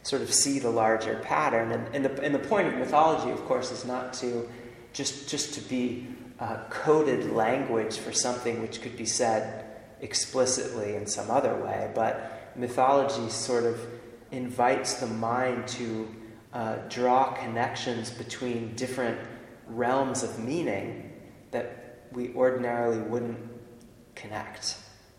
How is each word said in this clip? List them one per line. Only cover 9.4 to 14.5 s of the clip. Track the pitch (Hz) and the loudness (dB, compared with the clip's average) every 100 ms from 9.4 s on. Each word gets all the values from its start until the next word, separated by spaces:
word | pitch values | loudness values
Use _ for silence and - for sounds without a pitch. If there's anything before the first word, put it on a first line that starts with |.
| 107 - - - - - | 0 -6 -12 -16 -18 -14
explicitly | - - - 131 123 - - 117 104 104 | -6 -4 0 2 2 2 -2 -4 -4 -4
in | 104 | -4
some | - 107 | -4 2
other | 113 120 | 2 2
way, | 107 104 104 104 | 0 -2 -2 -2
but | 117 113 - - - - - | 0 0 0 -6 -12 -12 -6
mythology | 120 135 131 139 139 123 113 | -2 4 6 6 4 0 -4
sort | - - 120 | -4 0 2
of | 117 113 - - - - - | 2 0 -6 -12 -14 -18 -12
invites | 135 123 | -8 -6